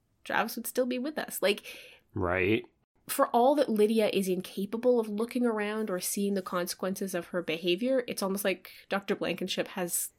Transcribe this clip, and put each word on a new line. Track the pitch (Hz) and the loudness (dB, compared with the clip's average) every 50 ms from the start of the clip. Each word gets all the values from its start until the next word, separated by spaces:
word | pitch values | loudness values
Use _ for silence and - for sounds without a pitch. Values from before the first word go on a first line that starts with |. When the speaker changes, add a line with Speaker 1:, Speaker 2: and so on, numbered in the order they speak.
| _ _ _ _ - | _ _ _ _ -8
Speaker 1:
Travis | - - - 196 226 - | -2 0 0 0 0 -2
would | 240 226 | -8 -8
still | - - 247 254 | -4 0 0 0
be | 247 247 254 | 0 0 -2
with | 247 302 302 226 | -2 -4 -4 -4
us." | - - - - | -6 -6 -4 0
Like, | - 202 - - - - - - - - - - _ _ - | 2 2 2 2 -2 -14 -16 -16 -18 -20 -20 -20 _ _ -4
Speaker 2:
Right. | 104 92 87 90 92 92 98 110 123 - - _ _ _ _ _ _ _ - | -2 0 2 2 4 4 4 4 2 0 -4 _ _ _ _ _ _ _ -6
Speaker 1:
for | - - 269 - | 0 0 0 2
all | - 233 240 262 294 | 4 4 6 6 6
that | 294 285 - | 4 2 2
Lydia | 220 208 208 208 226 220 214 - | 4 4 4 4 4 4 2 2
is | - 190 196 185 | 2 0 0 0
incapable | 185 180 180 - - - 196 202 - 226 240 247 247 240 | -2 -2 -4 -8 -6 -6 -6 -4 -4 0 2 4 4 4
of | 220 214 | 2 0
looking | 208 208 226 240 - 254 240 | -2 -4 -4 -2 0 0 0
around | 233 220 214 208 208 214 220 220 208 | 0 0 0 -2 -2 -2 -2 -2 -2
or | 185 180 | -2 -4
seeing | - - - 208 202 202 202 | -2 -2 -2 0 0 0 0
the | 190 | 0
consequences | 190 - - 180 175 180 - - - 185 196 - 202 190 190 | -2 -2 -2 -2 -2 -2 -4 -4 -4 -4 -2 -4 -4 -4 -4
of | 175 170 - | -4 -6 -4
her | - 180 | -4 -4
behavior, | 170 - 156 160 175 175 175 185 240 254 269 262 240 | -2 -2 -4 -2 2 0 0 2 2 2 2 0 0
it's | - 180 - | -2 -4 -2
almost | 202 190 190 202 - | -2 -2 -2 0 0
like | 196 185 185 - - - - - - | 0 -2 -2 -6 -20 -20 -16 -8 -4
Doctor | - 196 196 - 202 | -4 -4 -2 -2 -2
Blankenship | - 165 165 175 - 180 190 - - - - | -2 -2 -4 -2 -2 -4 -4 -2 -4 -4 -4
has | - 196 180 170 - - - - _ | -4 -6 -4 -2 -2 -4 -4 -6 _